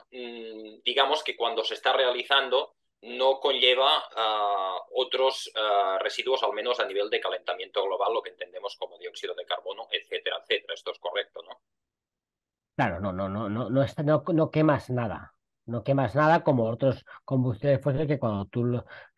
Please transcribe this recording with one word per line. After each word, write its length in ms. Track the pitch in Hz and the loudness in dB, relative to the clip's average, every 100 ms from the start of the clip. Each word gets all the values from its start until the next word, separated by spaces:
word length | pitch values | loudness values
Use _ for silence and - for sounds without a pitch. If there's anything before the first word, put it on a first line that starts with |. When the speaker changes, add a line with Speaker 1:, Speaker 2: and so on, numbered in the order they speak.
| - | -12
Speaker 1:
mm, 680 | 127 120 117 113 110 110 110 | -14 -12 -12 -12 -14 -16 -10
digamos 400 | - 123 135 117 | -2 2 2 2
que 140 | - - | -2 -4
cuando 260 | 117 110 | -2 0
se 100 | 110 | -2
está 200 | 110 131 | -2 2
realizando, 840 | 131 127 123 117 139 131 127 - _ _ _ | 4 2 0 2 2 2 0 0 _ _ _
no 380 | 113 123 131 135 | -12 0 2 2
conlleva, 500 | 143 131 127 127 135 151 - 110 | 2 4 4 6 4 2 0 -2
ah, 600 | 110 107 104 98 95 90 - | 0 2 0 0 -2 -6 -4
otros, 560 | - 127 123 131 117 - 110 | -2 -2 2 0 0 -6 -2
ah, 420 | 107 101 98 95 | 0 2 2 0
residuos, 420 | 104 - - - | -2 -2 0 0
al 80 | 104 | 0
menos 280 | 104 113 123 | -2 -2 0
a 40 | 101 | -2
nivel 240 | 98 104 | -2 0
de 120 | 113 | 0
calentamiento 640 | 95 92 - 90 95 104 | -2 -4 -4 -6 -4 -2
global, 300 | 98 92 95 | 0 0 0
lo 80 | 113 | 0
que 100 | 95 | -4
entendemos 440 | 90 87 92 98 - | -8 -14 -10 -10 -10
como 200 | 90 - | -12 -10
dióxido 340 | 110 - 95 | -14 -10 -8
de 120 | 87 - | -8 -6
carbono, 420 | 87 92 101 - | -6 -6 -10 -6
etcétera, 460 | 92 - 90 - 87 | -6 -4 -6 -6 -6
etcétera. 300 | - 104 - | -2 -4 -4
Esto 180 | 87 - | -10 -8
es 80 | - | -8
correcto, 420 | 87 92 101 - | -4 -4 -6 -8
¿no? 180 | - - _ _ _ _ _ _ _ _ _ _ _ - | -16 -18 _ _ _ _ _ _ _ _ _ _ _ -2
Speaker 2:
Claro, 240 | 123 85 | 0 0
no, 140 | 98 | -4
no, 160 | 92 98 | -4 -4
no, 200 | 101 107 | -4 -4
no, 200 | 107 110 | -4 0
no 140 | 131 | 2
está, 200 | 123 - | 0 0
no, 180 | 147 151 165 | 2 2 2
no 240 | 160 151 | 2 2
quemas 380 | 156 156 139 - | 4 4 4 0
nada. 440 | 123 113 85 - _ _ _ - | -4 -2 -6 -12 _ _ _ -8
No 180 | 117 | -4
quemas 300 | - 139 123 | 0 2 2
nada 300 | 135 151 165 | 4 6 6
como 220 | 165 131 110 | 4 4 2
otros 400 | 117 135 117 - - | 2 2 0 -4 -18
combustibles 580 | - 135 127 104 143 135 | -4 0 0 0 2 2
fósiles 260 | 147 131 151 | 2 0 0
que 120 | 143 | 0
cuando 260 | 120 101 98 | 0 -2 -2
tú 200 | 120 120 | -2 0
lo, 200 | 120 - - - | -2 -4 -14 -20